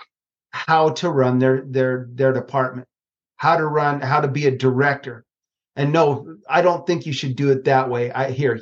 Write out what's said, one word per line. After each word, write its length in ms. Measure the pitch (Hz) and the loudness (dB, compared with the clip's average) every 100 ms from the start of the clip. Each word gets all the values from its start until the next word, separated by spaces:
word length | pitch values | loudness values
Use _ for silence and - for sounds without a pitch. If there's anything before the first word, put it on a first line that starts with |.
| - _ _ _ _ | -20 _ _ _ _
how 400 | - - 160 156 | -10 0 2 2
to 180 | 156 175 | 0 -2
run 300 | 143 127 127 | 2 2 4
their, 260 | 131 131 139 | 2 2 -2
their, 400 | 131 127 127 123 | -2 0 -2 -6
their 240 | 123 135 | -2 0
department, 520 | 131 - 139 127 123 - _ _ _ _ - | 0 -2 -2 -2 -6 -16 _ _ _ _ -4
how 200 | 151 170 | 0 2
to 100 | 156 | 0
run, 360 | 151 147 143 | -2 -2 -2
how 180 | 131 147 | -2 0
to 80 | 143 | 0
be 180 | 135 143 | 0 0
a 100 | 127 | 0
director. 680 | 131 123 143 135 - 113 _ _ _ _ _ - | 0 2 0 -2 -6 -16 _ _ _ _ _ -4
And 160 | 143 | 0
no, 440 | 165 151 135 160 160 - | 2 2 0 -6 -18 -2
I 140 | 156 | 2
don't 260 | 175 170 170 | 2 2 0
think 200 | 170 160 | -4 -4
you 80 | |
should 220 | 131 143 123 | -6 -4 -2
do 140 | 139 | 2
it 140 | 131 | 2
that 240 | 143 131 127 | 2 2 2
way. 240 | 123 120 | -2 -4
I, 180 | 127 135 | -4 -4
here, 260 | 127 139 110 | -2 -2 -2